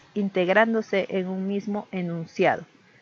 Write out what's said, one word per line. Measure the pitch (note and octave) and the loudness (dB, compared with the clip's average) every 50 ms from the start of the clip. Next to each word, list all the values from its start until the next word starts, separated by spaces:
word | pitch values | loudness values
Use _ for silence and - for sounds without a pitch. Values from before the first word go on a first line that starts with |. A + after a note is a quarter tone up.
| - _ | -20 _
integrándose | _ G#3 G3+ G3 - F#3 F3+ F3 F#3+ G#3 A3+ A3+ A3+ A3 G#3+ - - G3 - - | _ -2 -2 0 0 0 2 4 4 4 4 4 2 -2 -2 0 0 -2 0 0
en | - G3 F3+ F#3 | -2 -2 -2 -2
un | F#3+ F#3+ F#3+ | -4 -4 -4
mismo | G3 G3+ G3+ - G#3 G3+ G#3 - - | -2 -4 -4 -4 -4 -6 -6 -6 -6
enunciado. | - F#3 F3+ E3+ E3+ E3 D#3+ - - - F3+ D3+ A2+ - E3+ _ _ _ _ _ _ _ | -6 -4 -4 -4 -4 -6 -8 -8 -2 2 2 2 2 0 -6 _ _ _ _ _ _ _